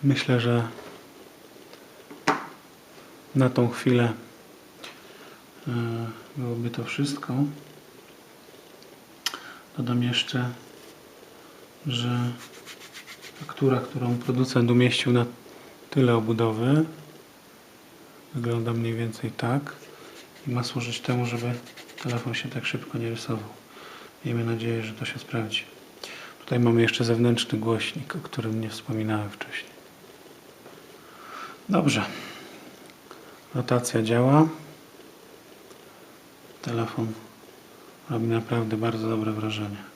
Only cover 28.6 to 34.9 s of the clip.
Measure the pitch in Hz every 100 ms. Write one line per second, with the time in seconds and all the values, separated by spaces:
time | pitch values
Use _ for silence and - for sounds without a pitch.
28.6 | 110 - - 110 107 110 104 - - -
29.6 | - - - - - - - - - -
30.6 | - - - - - - - - - -
31.6 | - - 147 110 98 - - - - -
32.6 | - - - - - - - - - 127
33.6 | 120 123 120 117 110 117 127 143 160 -
34.6 | - - -